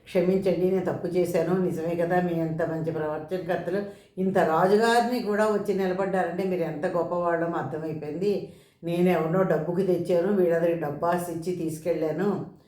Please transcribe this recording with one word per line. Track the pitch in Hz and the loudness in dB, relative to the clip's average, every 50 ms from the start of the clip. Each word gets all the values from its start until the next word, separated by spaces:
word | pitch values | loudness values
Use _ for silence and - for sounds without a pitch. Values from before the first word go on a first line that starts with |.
| _ | _
"క్షమించండి, | - - 185 170 180 190 185 190 190 170 165 185 185 | -2 0 2 2 4 2 2 2 0 0 2 2 0
నేను | 190 185 - 170 | 0 0 0 -2
తప్పు | 143 - - | -4 -4 -4
చేశాను. | 170 170 185 170 165 170 165 160 170 185 190 | -2 0 0 0 2 2 0 0 2 0 0
నిజమే | 180 160 139 156 160 170 175 | 0 0 -2 -2 -4 -4 -2
కదా, | 170 170 170 185 180 | -2 0 2 2 0
మీ | 180 175 170 165 | 2 0 0 -2
అంత | 165 160 160 160 | -2 -2 -2 -2
మంచి | 165 160 160 160 156 165 | -2 -2 -2 -4 -4 -4
ప్రవర్తనకర్తలు | 160 156 151 151 151 156 156 - 190 180 165 175 180 170 - 175 180 202 - - - - - _ _ 185 | -4 -2 -4 -4 -4 -6 -6 -6 -6 -6 -2 -4 -4 -4 -2 -4 -4 -4 -4 -6 -12 -18 -20 _ _ -2
ఇంత | 190 190 - 180 | -2 2 4 4
రాజుగారిని | 160 156 156 160 185 190 208 208 233 233 233 240 226 233 247 240 | 4 4 4 4 4 4 6 4 6 6 4 4 4 2 0 -2
కూడా | 190 202 208 202 214 | 0 0 2 2 2
వచ్చి | 214 208 196 202 208 190 | 2 2 0 0 0 0
నిలబడ్డారంటే | 190 196 185 180 190 196 190 180 185 175 170 175 180 190 | 0 0 0 0 -2 -2 0 0 0 0 0 -2 -2 -2
మీరు | 190 180 175 | -2 0 0
ఎంత | 165 160 156 147 165 | -2 -4 -4 -4 -4
గొప్పవాళ్ళో | 175 165 170 165 165 175 175 175 175 170 165 165 | -2 0 0 -2 0 -2 -2 0 0 0 0 0
అర్థమైపోయింది. | 170 165 160 135 135 160 156 160 156 147 156 151 151 147 170 196 208 196 160 - - - - - _ _ _ - | -2 -2 -4 -4 -6 -6 -6 -6 -6 -8 -8 -8 -8 -6 -2 0 0 0 0 -4 -8 -16 -20 -20 _ _ _ -8
నేను | 165 170 170 180 185 | -4 0 2 4 4
ఎవరినో | 175 160 160 160 170 190 | 4 2 2 2 2 2
డబ్బుకి | 185 175 165 139 - 170 170 180 185 | 4 4 2 0 0 -2 -2 0 2
తెచ్చాను, | 175 175 - - 190 180 170 180 202 | 2 0 0 2 2 2 2 2 2
వీళ్ళందరికీ | 208 190 180 170 170 165 170 170 170 165 | 2 4 4 4 4 2 2 2 0 0
డబ్బు | 156 143 143 151 170 | -2 -4 -4 -2 0
ఆశ | 175 180 175 - 175 | 0 0 0 -2 -6
ఇచ్చి | 165 165 - 190 175 | -8 -6 -4 -4 -4
తీసుకెళ్ళాను. | 170 160 160 156 - - 180 165 156 160 156 151 160 196 208 180 135 - - - - _ | -4 -4 -6 -6 -6 -4 -4 -2 -2 -2 -2 -2 0 0 0 -2 -2 -6 -10 -14 -20 _